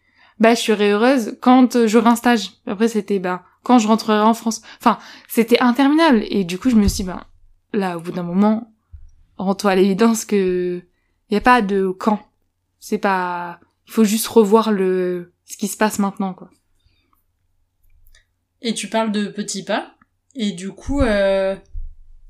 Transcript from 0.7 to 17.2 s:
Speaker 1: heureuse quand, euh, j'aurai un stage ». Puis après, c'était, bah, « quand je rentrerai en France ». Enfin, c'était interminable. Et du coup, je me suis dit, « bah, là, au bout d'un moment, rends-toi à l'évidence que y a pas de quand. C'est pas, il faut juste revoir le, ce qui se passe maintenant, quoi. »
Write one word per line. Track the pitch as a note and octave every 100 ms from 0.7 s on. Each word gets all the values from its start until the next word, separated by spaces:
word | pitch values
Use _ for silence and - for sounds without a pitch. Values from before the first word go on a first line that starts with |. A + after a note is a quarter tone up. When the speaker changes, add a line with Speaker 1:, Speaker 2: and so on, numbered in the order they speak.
| G#3+ G#3
Speaker 1:
heureuse | G#3 A#3 C#4 G#3 B3+
quand, | - B3+ B3+ B3
euh, | A#3
j'aurai | G#3+ A3
un | A#3
stage ». | - A#3+ G3 -
Puis | -
après, | F#3+ A3+
c'était, | A3 G3 G3+
bah, « | F3+ F3+ - _
quand | - B3
je | G#3+
rentrerai | A3 - G#3+
en | G#3+
France ». | A3+ A3+ A3 - -
Enfin, | - G3+ - - -
c'était | - A3+ A#3+
interminable. | B3 A#3+ C#4 D4+ E4 A#3 -
Et | G#3
du | F3+ F#3
coup, | C4
je | A#3
me | G3+
suis | -
dit, « | F#3
bah, | F3 - _ _ _ _
là, | A3 F#3+ E3+
au |
bout | E3
d'un | F#3
moment, | F3 F3 G#3 A3 A#3 _ _ - - _ _ -
rends-toi | F#3+ G3 G#3
à | F#3
l'évidence | G3 F#3+ A3+ A3 -
que | G#3 F#3 F3+ F3+ F3+ - _ _ _ _
y | G#3
a |
pas | B3+ B3
de | G3 G3+ F#3+
quand. | F#3 - G#3 - _ _ _ _ _
C'est | - G#3+
pas, | G#3 F#3+ F3+ F3 F3 F3 _ _ _
il |
faut | -
juste | A3 G#3+ -
revoir | A#3 G#3 A3 A3
le, | G#3 F#3+ F#3 F3+ F3+ F3 _ _
ce | -
qui | G3+
se | -
passe | G#3+ G#3+
maintenant, | G3+ F#3+ G3
quoi. » | F3+ F#3 _ _ _ _ _ _ _